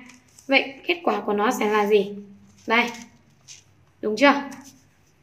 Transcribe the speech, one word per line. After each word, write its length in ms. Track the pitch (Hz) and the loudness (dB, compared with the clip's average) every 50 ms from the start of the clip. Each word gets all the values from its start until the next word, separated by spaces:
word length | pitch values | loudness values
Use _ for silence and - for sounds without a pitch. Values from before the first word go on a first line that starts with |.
| - - - - _ _ _ - - | -12 -20 -20 -20 _ _ _ -18 -4
Vậy 280 | - 269 262 - - - - - | 0 0 0 0 -2 -6 -8 -6
kết 140 | - 349 - - | -6 -6 -2 -2
quả 180 | 247 208 208 | -2 -2 -2
của 120 | - 214 202 | -2 -2 -2
nó 180 | 208 208 240 | 0 0 0
sẽ 200 | - - 220 208 | 0 0 0 0
là 160 | 214 214 202 | 2 0 2
gì? 280 | 202 214 202 196 202 - - - - - - - - _ - - | 4 4 2 2 0 -6 -12 -14 -18 -20 -20 -20 -20 _ -14 -4
Đây. 240 | - 226 233 240 240 - - - - - _ _ _ _ _ _ - - - _ _ _ _ _ _ _ _ - | -2 0 0 0 -2 -4 -10 -16 -20 -20 _ _ _ _ _ _ -20 -20 -20 _ _ _ _ _ _ _ _ -6
Đúng 140 | 214 214 | -6 0
chưa? 260 | 208 277 285 285 269 - - - - - - - - _ _ _ _ _ _ _ _ | 4 4 4 4 4 0 -8 -12 -18 -20 -20 -20 -20 _ _ _ _ _ _ _ _